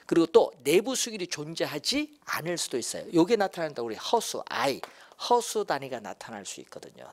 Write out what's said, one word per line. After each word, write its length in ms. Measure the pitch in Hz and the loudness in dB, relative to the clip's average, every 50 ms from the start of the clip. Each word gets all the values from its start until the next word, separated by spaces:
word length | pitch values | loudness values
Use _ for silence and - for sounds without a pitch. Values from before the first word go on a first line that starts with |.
| - | -4
그리고 200 | - - 165 165 | 0 4 4 4
또 260 | 160 - 226 170 - - - 123 | 8 8 8 6 6 0 -6 0
내부 320 | 139 151 190 202 247 262 | 4 4 4 4 4 -2
수익률이 320 | - - 240 214 214 180 170 | -2 -2 -4 -4 -6 -6 -6
존재하지 920 | - - 147 151 165 - 170 143 139 151 - - 233 285 302 302 - _ - | -6 -8 -8 -6 -4 -4 -2 -2 -2 -4 -2 -2 -2 -2 -2 -4 -8 _ -10
않을 340 | - - - 143 170 175 156 | -6 -6 -6 -4 -4 -4 -4
수도 200 | - - - 123 | -4 -4 -4 -4
있어요. 280 | 110 - - 87 78 - - | -4 -4 -6 -8 -6 0 4
요게 240 | 165 165 175 240 | 4 4 6 4
나타난다. 460 | 214 196 185 - - 165 156 143 123 117 | 2 2 0 -2 -4 -6 -6 -4 -4 -6
우리 120 | 117 107 | -6 -6
허수, 460 | - - - - 226 208 - - 113 - | -8 -4 0 0 0 0 0 -6 -8 -8
I, 340 | - - - - 139 127 95 - - - - - - - - - - | -6 -4 -2 0 0 0 -2 -6 -14 -18 -18 -20 -20 -16 -6 0 2
허수 360 | 240 240 226 - - 220 202 | 2 2 2 0 -2 -4 -2
단위가 360 | - 160 139 139 131 127 117 | -2 -2 -2 -4 -6 -8 -8
나타날 440 | 104 95 95 - - - 117 104 98 | -8 -10 -14 -14 -14 -14 -12 -12 -12
수 140 | - - - | -12 -12 -14
있거든요. 520 | - - - - - 80 - - 64 - | -14 -16 -16 -18 -18 -18 -18 -18 -20 -20